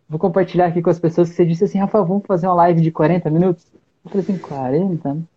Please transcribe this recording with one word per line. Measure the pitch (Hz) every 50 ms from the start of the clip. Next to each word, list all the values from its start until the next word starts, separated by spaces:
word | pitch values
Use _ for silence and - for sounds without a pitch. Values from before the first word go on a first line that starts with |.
| _ -
Vou | 156 160
compartilhar | 208 185 165 196 180 - - 175 180
aqui | 170 165 180
com | 170 185
as | 165 170
pessoas | - 160 - 175 175 165
que | -
você | - 175
disse | 165 170 165 208
assim, | - - 190
"Rafa, | 196 196 - 214
vamos | 185 165 190 202 202
fazer | - 196 175 170 190
uma | 180
live | 175 170 180 175 165
de | 160 160
quarenta | 160 - 156 156 180 175 - 151
minutos?" | 156 165 175 190 175 - _ _ _ _ _ _ _ _ -
Eu | -
falei | - 196
assim, | 175 - 190 165
"Quarenta? | - - 147 135 131 127 135 165 190 190 170 156 - 139 143 160 165 - _